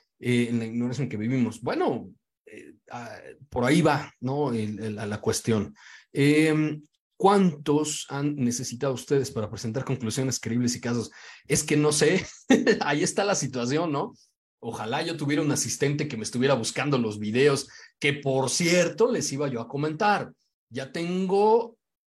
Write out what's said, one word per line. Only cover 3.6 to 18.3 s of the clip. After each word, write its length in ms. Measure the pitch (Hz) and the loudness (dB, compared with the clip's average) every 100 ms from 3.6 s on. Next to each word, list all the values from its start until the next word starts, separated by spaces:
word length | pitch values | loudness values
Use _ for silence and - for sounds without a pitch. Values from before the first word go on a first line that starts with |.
| 120 | 2
ahí 160 | 165 | 4
va, 320 | 156 147 147 - | 4 2 -2 -8
¿no? 320 | 123 139 147 | -4 -2 -2
El, 260 | 117 107 104 | -2 -4 -6
el, 160 | 110 104 | -8 -8
la 240 | 104 104 | -6 -4
cuestión. 560 | - 110 - 110 95 - - - _ | -2 -2 0 0 0 -8 -20 -20 _
Em, 680 | - 139 151 156 156 151 151 - _ _ - | 2 4 6 4 4 0 -2 -12 _ _ 2
¿cuántos 880 | 190 202 185 143 147 147 151 - - | 4 6 4 2 0 2 0 -6 -6
han 300 | 139 147 147 | -4 -2 0
necesitado 560 | 120 117 127 120 143 | -2 -2 -6 -4 -4
ustedes 380 | 120 - 143 123 | -4 0 0 0
para 180 | 120 104 | -4 -6
presentar 340 | 110 117 110 | -6 -6 -6
conclusiones 560 | - 131 110 120 131 127 | -4 -4 -4 -2 -2 -2
creíbles 380 | 113 120 120 110 | -2 -2 0 -2
y 20 | |
casos? 320 | 120 120 107 - - - - | -2 -4 -4 -10 -20 -16 -4
Es 200 | 123 147 | -2 2
que 100 | 147 | 2
no 160 | 151 | 2
sé, 340 | 147 151 185 - - - | 4 4 2 -2 -6 2
<laughs> 320 | 262 - 208 | 4 4 2
ahí 240 | 147 147 | 2 0
está 220 | 175 - 202 | 0 0 0
la 100 | 190 | 0
situación, 560 | 135 123 120 147 175 | -2 -2 -2 0 0
¿no? 220 | 143 202 - _ _ _ _ | -2 -4 -8 _ _ _ _
Ojalá 400 | 117 113 110 139 | -10 -8 -6 -4
yo 160 | 165 151 | -4 -4
tuviera 240 | 143 147 | -2 0
un 100 | 151 | 0
asistente 560 | 127 117 - 143 147 143 | 0 -2 0 0 0 -4
que 80 | 113 | -6
me 80 | |
estuviera 300 | 107 123 135 | -6 0 2
buscando 440 | 131 113 - 143 139 | 2 0 -2 0 2
los 220 | 110 104 | 0 -2
videos, 480 | 107 117 143 139 - - - - | -2 4 4 4 -2 -14 -20 -4
que 140 | 143 | -2
por 360 | 147 139 | 0 0